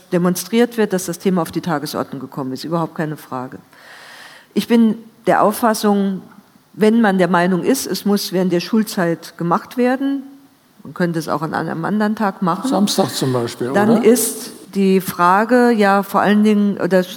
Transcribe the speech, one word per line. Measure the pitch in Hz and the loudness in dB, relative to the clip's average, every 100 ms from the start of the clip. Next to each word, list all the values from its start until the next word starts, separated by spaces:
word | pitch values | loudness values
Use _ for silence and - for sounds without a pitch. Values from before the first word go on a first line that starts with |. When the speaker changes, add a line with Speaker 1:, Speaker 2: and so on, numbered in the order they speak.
| - | -4
Speaker 1:
demonstriert | 175 180 180 - 226 240 233 | 0 0 -2 -2 0 0 0
wird, | 208 | -2
dass | 185 180 | -2 -6
das | 170 | -4
Thema | 196 185 | -2 0
auf | 160 | -2
die | 170 | -6
Tagesordnung | 175 143 151 98 127 135 | -4 -4 -4 -6 -6 -10
gekommen | 127 - 131 | -10 -10 -8
ist. | 131 | -8
Überhaupt | 147 170 160 170 | -6 -4 -4 -6
keine | 156 147 | -6 -8
Frage. | - 127 127 - _ - - - - - - - _ | -10 -12 -10 -16 _ -20 -20 -20 -20 -20 -20 -20 _
Ich | 214 208 | -6 2
bin | 233 226 - - _ - | 4 4 0 -10 _ 0
der | - | 2
Auffassung, | 185 208 233 214 214 202 196 185 - - _ _ _ | 2 2 0 0 0 2 0 -4 -10 -20 _ _ _
wenn | - 214 226 | 0 2 4
man | 214 190 | 2 2
der | 170 | 2
Meinung | 180 180 180 | 2 2 2
ist, | - 262 - | 0 -2 -4
es | 196 202 | -4 0
muss | 196 - | -2 0
während | 175 185 | -2 0
der | 175 | -2
Schulzeit | 180 220 214 - 170 165 - - | 0 0 0 -2 -2 -2 -8 -8
gemacht | 175 175 - - | -2 -2 -2 -2
werden, | 247 269 277 277 - - _ _ _ _ | 0 0 -2 -4 -8 -20 _ _ _ _
man | - 147 | -12 -4
könnte | 175 165 | -2 -2
es | 147 | -4
auch | - | -4
an | 160 | -4
einem | - 160 - 165 | -4 -4 -6 -4
anderen | 214 214 220 | -2 -2 0
Tag | 208 - | -4 -2
machen. | 180 180 262 | -2 -2 -2
Speaker 2:
Samstag | 190 202 - 156 | 0 2 0 -2
zum | - 139 | -2 -2
Beispiel, | 127 120 - 123 | -2 -4 -6 -2
Speaker 1:
Dann | 156 208 | 0 4
Speaker 2:
oder? | 226 | 4
Speaker 1:
ist | 226 240 - - - - - | 4 4 0 -6 -12 -16 -6
die | 196 190 190 | 0 2 2
Frage | - - 175 196 226 247 240 | 0 0 4 4 4 4 4
ja | 226 202 196 | 4 4 2
vor | 190 202 | 0 0
allen | 175 208 | 2 4
Dingen, | 214 208 202 185 | 4 4 0 -2
oder | 175 185 180 | 0 0 0